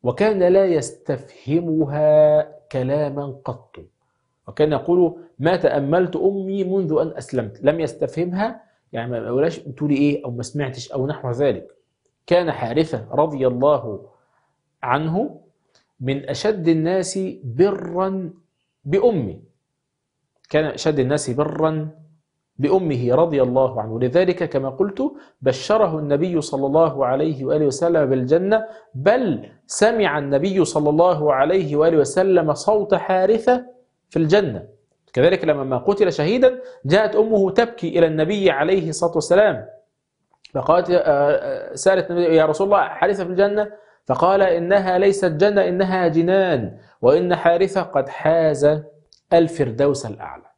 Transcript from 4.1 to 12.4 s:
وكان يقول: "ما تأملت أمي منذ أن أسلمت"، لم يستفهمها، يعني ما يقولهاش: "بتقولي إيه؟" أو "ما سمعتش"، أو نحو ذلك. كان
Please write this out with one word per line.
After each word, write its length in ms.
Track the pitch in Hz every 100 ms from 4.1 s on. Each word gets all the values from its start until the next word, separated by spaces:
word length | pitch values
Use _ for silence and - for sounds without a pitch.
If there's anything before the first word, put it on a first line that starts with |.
| _ _ _ -
وكان 240 | - 151
يقول: 460 | 139 - 175 170 - - _
"ما 160 | 147 180
تأملت 600 | 156 143 139 170 180 180
أمي 480 | 190 196 190 196
منذ 340 | 180 196 175 151
أن 120 | 156 -
أسلمت"، 420 | 123 127 110 -
لم 160 | 135 165
يستفهمها، 800 | 156 - 156 - 175 180 220 233 _ _ _
يعني 180 | 120 120
ما 60 | 120
يقولهاش: 420 | 107 123 156 160
"بتقولي 360 | 143 123 147 139
إيه؟" 300 | 147 143 131
أو 60 |
"ما 120 | 120
سمعتش"، 480 | 120 147 139 123 -
أو 160 | 135 135
نحو 240 | 151 131
ذلك. 360 | 120 147 160 - _ _ _ _ _ -
كان 240 | 175